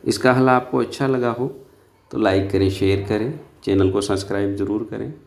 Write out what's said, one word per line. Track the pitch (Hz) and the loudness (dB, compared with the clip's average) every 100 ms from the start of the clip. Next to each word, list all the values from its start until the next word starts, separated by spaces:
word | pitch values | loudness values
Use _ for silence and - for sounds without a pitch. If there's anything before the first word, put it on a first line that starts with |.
इसका | - 110 127 | -2 2 2
हल | 127 131 | 4 4
आपको | 127 127 131 | 4 2 -2
अच्छा | 117 - 135 | -2 -2 -2
लगा | 127 120 | 0 -2
हो | 117 131 - - _ _ _ _ | -2 -6 -8 -20 _ _ _ _
तो | - | 0
लाइक | 107 95 98 | 2 2 2
करें, | 95 98 | 2 2
शेयर | - 98 98 98 | 2 0 0 -2
करें, | 107 117 156 - _ | -2 -4 -8 -16 _
चैनल | - 98 95 | 0 2 4
को | 101 | 2
सब्सक्राइब | 98 95 - 101 101 98 | 0 -4 -2 -2 -2 -2
ज़रूर | 98 107 110 | -2 -4 -4
करें। | 110 131 156 | -8 -10 -12